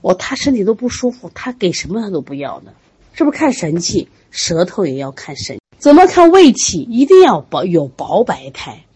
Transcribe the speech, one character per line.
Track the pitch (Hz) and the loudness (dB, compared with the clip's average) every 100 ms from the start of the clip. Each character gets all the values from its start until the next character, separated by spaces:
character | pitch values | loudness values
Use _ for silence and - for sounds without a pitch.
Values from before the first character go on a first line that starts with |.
我， | 180 | -2
他 | 185 - 269 | -4 -4 -6
身 | 277 | -2
体 | 247 | -2
都 | 196 | -2
不 | 220 247 | -2 -6
舒 | - 247 | -4 -6
服， | 240 170 | -8 -20
他 | - 254 | -14 -14
给 | 247 185 | -6 -6
什 | - 139 | -6 -8
么 | 208 | -8
他 | 214 | -6
都 | 170 | -8
不 | 127 | -8
要 | 139 135 76 | -12 -12 -14
呢， | - _ _ _ _ | -20 _ _ _ _
是 | - | -4
不 | 294 | -4
是 | - | 0
看 | 302 | -4
神 | - 160 165 | -2 -4 -4
气？ | 170 180 - _ _ | -4 -6 -8 _ _
舌 | - - 165 180 | -10 -6 -2 -2
头 | - | -2
也 | 170 135 | -6 -6
要 | 135 | -10
看 | 131 - | -14 -18
神。 | 143 - - _ _ | -16 -14 -16 _ _
怎 | 285 | 4
么 | 294 370 | 6 6
看 | 349 339 | 6 6
胃 | 370 320 | 8 6
气？ | - - 175 180 | 4 -4 -6 -6
一 | 233 277 | -2 6
定 | 370 | 6
要 | 349 170 | 6 2
薄， | - 147 | -6 -6
有 | 180 170 139 | -2 -2 -2
薄 | - 131 180 | -10 -4 -2
白 | 226 139 135 | -2 -4 -10
苔 | - - 110 _ | -16 -18 -18 _